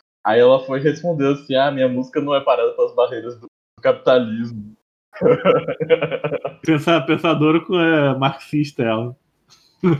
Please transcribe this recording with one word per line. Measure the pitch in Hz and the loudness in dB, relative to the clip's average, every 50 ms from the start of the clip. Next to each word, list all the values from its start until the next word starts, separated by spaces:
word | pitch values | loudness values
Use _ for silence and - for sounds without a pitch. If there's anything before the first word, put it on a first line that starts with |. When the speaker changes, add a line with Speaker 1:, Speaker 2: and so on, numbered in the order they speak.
| _ _ _ _ - | _ _ _ _ -2
Speaker 1:
Aí | 104 110 120 | 0 4 6
ela | 123 127 131 127 127 | 6 6 4 4 0
foi | 135 131 139 | -2 -4 -2
responder | 139 151 147 - 170 175 165 139 139 | -2 -2 -2 -2 -4 -4 -2 0 0
assim, | 139 143 143 - - 131 | 0 0 -2 -4 -2 0
"Ah, | 131 139 147 | 0 0 0
minha | 139 131 131 127 | 0 0 -2 -2
música | 123 127 127 - - 151 | -2 -4 -6 -6 -6 -4
não | 139 143 143 | -2 0 -2
é | 139 | 0
parada | - 147 127 120 117 117 | 2 2 2 2 0 -2
pelas | - 127 120 117 - | 0 -2 -2 -2 0
barreiras | 120 120 120 117 113 107 120 120 | 0 0 0 -2 -6 -10 -12 -14
do | - - - _ _ _ _ _ _ | -16 -18 -20 _ _ _ _ _ _
capitalismo." | - 131 127 - - 147 127 127 120 110 110 117 120 117 117 107 104 107 - _ _ _ _ _ _ _ - | -2 0 0 0 2 2 2 2 2 0 -4 -6 -6 -8 -10 -12 -14 -16 -20 _ _ _ _ _ _ _ -6
<laughs> | - - 160 165 165 - 190 - 151 - 147 131 - - 156 165 - 165 160 - - - 143 139 - - 165 - - - | 0 2 2 2 2 2 2 2 0 0 -4 -6 -6 -2 0 0 0 0 -2 -6 -6 -6 -6 -6 -6 -8 -10 -12 -6 -2
Speaker 2:
Pensa-, | 165 160 143 143 170 165 160 | 0 0 0 2 0 0 0
pensadora | - 160 156 - - 170 156 143 151 156 160 170 | 0 0 -2 0 0 -2 0 2 2 2 2 0
com, | 165 - 185 | 0 -2 0
é, | 175 165 165 165 151 143 139 131 | 0 2 2 2 2 2 2 0
marxista, | 131 135 139 - - - - - 147 147 143 - - 120 | 0 -2 -2 -2 -6 -10 -6 -4 -4 -4 -4 -4 -4 -2
ela. | 113 110 113 117 123 123 - _ _ _ _ _ _ _ _ _ _ _ _ - 180 165 | -2 -2 -2 -4 -6 -10 -14 _ _ _ _ _ _ _ _ _ _ _ _ 0 0 0